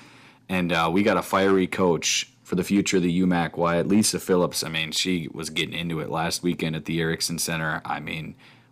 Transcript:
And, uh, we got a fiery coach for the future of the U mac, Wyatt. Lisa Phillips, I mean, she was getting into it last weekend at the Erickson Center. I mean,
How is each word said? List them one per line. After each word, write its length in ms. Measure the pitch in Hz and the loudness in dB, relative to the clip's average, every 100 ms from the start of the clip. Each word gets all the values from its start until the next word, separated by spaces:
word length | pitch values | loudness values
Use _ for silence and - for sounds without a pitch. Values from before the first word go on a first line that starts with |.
| - - - - - | -20 -20 -20 -20 -6
And, 220 | 92 87 | -2 0
uh, 180 | 85 82 | 2 2
we 120 | 92 | 2
got 140 | 104 92 | 4 2
a 40 | |
fiery 460 | - 95 98 98 92 | 0 2 4 4 2
coach 640 | - 92 78 - - - _ | 2 2 2 0 -2 -4 _
for 140 | - 90 | -4 -2
the 80 | |
future 340 | 90 101 92 95 | 2 2 4 2
of 60 | |
the 80 | 87 | 2
U 160 | 87 92 | 2 2
mac, 280 | 87 78 - | 2 0 0
Wyatt. 300 | 85 85 80 | 0 2 4
Lisa 320 | 104 107 90 | 4 4 0
Phillips, 440 | - 92 82 - | 2 2 2 -2
I 60 | 76 | -6
mean, 220 | 80 80 | -4 -4
she 340 | - 92 87 78 | -2 0 -2 -4
was 160 | - 76 | -8 -8
getting 260 | 78 78 82 | -4 -4 -4
into 220 | 85 80 | -4 -4
it 100 | 60 | -4
last 320 | 80 82 - | -2 -2 -2
weekend 340 | 90 80 82 80 | -2 -2 -2 -4
at 100 | 76 | -4
the 140 | 82 | -2
Erickson 360 | 82 82 - 85 | -2 -2 -4 -4
Center. 440 | - 82 80 78 - | -4 -4 -4 -6 -6
I 140 | 73 | -8
mean, 360 | 78 82 78 - - - _ | -8 -10 -10 -14 -20 -20 _